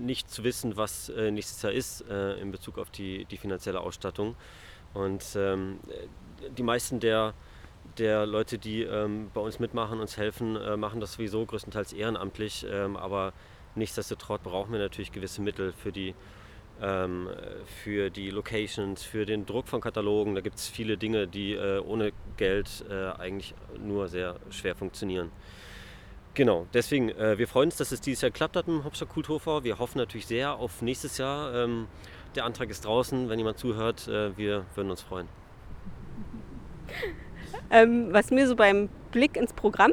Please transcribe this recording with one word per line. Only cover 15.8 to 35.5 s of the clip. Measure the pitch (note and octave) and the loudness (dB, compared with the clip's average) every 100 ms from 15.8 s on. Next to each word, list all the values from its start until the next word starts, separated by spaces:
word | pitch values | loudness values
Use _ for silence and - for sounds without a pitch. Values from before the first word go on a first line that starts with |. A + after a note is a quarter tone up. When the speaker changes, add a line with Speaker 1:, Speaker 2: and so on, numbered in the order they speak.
| G#2 | -6
Speaker 1:
die, | F#2+ F#2 - - - - - - - | -4 -6 -8 -14 -18 -20 -20 -18 -6
ähm, | G2 F#2+ F#2 F2+ F2+ - - G2+ G2 - | -2 0 0 -2 -6 -8 -10 -12 -14 -12
für | G#2 G#2 G2 | -4 0 0
die | F#2+ G2 | -2 -6
Locations, | G2+ - A2 G#2+ - G2 F#2+ | -6 -4 -2 -2 -2 -2 -4
für | - A2 G#2 | -6 -2 0
den | G#2+ G2 | 0 -2
Druck | A2+ - | -4 -2
von | A#2+ | -4
Katalogen. | A2+ A2 G#2 G#2 G#2 G2 | -2 -2 2 4 2 0
Da | |
gibt's | G2 - - | -2 -6 -8
viele | - G#2+ G2+ | -4 -2 0
Dinge, | G#2+ A2 F#2 | 2 2 0
die, | G2 G2+ | -2 -4
äh, | G2 G2 G2 | -2 0 0
ohne | - A2 G#2+ - - - | 0 0 0 -2 -8 0
Geld, | F#2+ G2+ G2+ - - | 4 4 0 -6 -6
äh, | F#2+ F#2+ - | -4 -4 -4
eigentlich | F#2 G2 - - - G#2 | -6 -6 -8 -14 -14 -10
nur | G#2 G2+ F#2 | -4 -2 -2
sehr | F2+ F2+ F2+ - | -2 -4 -6 -12
schwer | - F#2+ | -4 -4
funktionieren. | F2 F#2+ - G2+ F#2 E2+ - - - - - - - - - - | -2 -4 -4 -2 -2 -2 -6 -16 -16 -16 -16 -14 -16 -16 -18 -4
Genau, | - B2 F2 F2+ | 4 6 6 4
deswegen, | A#2+ - C#3+ A2+ | 2 4 4 4
äh, | G2 A2 G#2 | 4 4 6
wir | A#2 | 4
freuen | B2+ D#3+ | 6 6
uns, | - | 4
dass | C#3+ | -2
es | B2 | -2
dieses | C#3+ B2 | -2 2
Jahr | B2+ | 2
geklappt | - D#3 F3+ | 2 0 0
hat | E3 | 0
im | D#3+ C#3+ | 0 -2
Hauptstadt | - D#3 | -6 -6
Kulturfonds. | D#3+ D3 D3+ E3 D3+ B2 | -4 -2 -2 0 0 2
Wir | G2+ | 0
hoffen | A#2+ C#3 | 0 0
natürlich | A2+ A2+ - | -2 -2 -2
sehr | A#2 C#3+ | 0 0
auf | B2 B2 - | 0 -4 -2
nächstes | A#2+ C3 C#3+ - | -2 -2 -2 -2
Jahr. | C3 C#3+ D3 | -2 -2 -2
Ähm, | A#2+ A#2+ A#2 A2 - - - - C3+ | 0 2 0 -4 -10 -16 -16 -8 -2
der | A#2+ | -2
Antrag | A2+ A2 | -2 -4
ist | G2+ G#2 | -4 2
draußen, | A#2 B2 C3 B2 | 4 4 2 0
wenn | A2+ | 0
jemand | A2 G#2 | 0 0
zuhört, | B2 G#2+ A2+ A2+ - | -2 0 0 0 -2
äh, | G#2+ G#2 F#2+ | 0 0 0
wir | G#2 G2+ F#2 | 0 0 -2
würden | - G2 | -4 -2
uns | F2+ | -4
freuen. | - F#2 F2 - - | -6 -8 -8 -12 -18